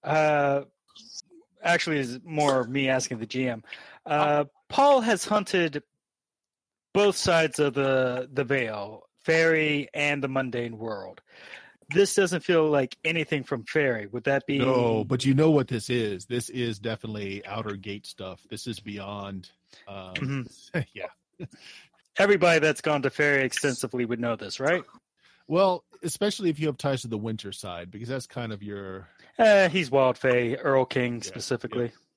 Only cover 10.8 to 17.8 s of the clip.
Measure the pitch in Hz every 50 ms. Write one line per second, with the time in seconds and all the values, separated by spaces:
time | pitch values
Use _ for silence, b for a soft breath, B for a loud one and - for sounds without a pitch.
10.8 | 113 113 107 101 95 92 90 - _ B B B B B B B B B B B
11.8 | _ _ - 175 202 190 - - 196 175 180 170 - - 180 165 160 156 151 143
12.8 | 131 123 - _ _ 160 165 165 156 - 160 147 123 - 143 120 110 - - 156
13.8 | 147 135 120 113 104 101 107 120 110 139 139 139 - - 143 139 123 131 131 127
14.8 | 120 117 113 110 107 - 135 123 - 135 135 135 156 160 156 143 131 - 131 113
15.8 | - - 123 123 113 104 101 90 87 _ 123 123 113 - - 127 123 117 110 101
16.8 | 104 117 110 107 - 113 107 104 101 98 98 101 - 98 98 110 110 107 101 98